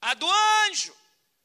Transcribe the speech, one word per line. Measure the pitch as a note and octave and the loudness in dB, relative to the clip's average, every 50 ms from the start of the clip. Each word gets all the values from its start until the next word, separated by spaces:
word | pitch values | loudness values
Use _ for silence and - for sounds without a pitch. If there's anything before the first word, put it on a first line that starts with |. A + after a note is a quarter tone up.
A | - A#3+ B3+ | -4 -4 -4
do | - D#4+ F4 | -4 -2 0
anjo. | G4 G#4+ G#4+ G#4+ G#4+ G#4+ G#4+ G4+ E4+ - - - - _ _ _ _ _ _ _ _ _ | 2 2 2 2 2 2 0 0 -2 -4 -8 -8 -10 _ _ _ _ _ _ _ _ _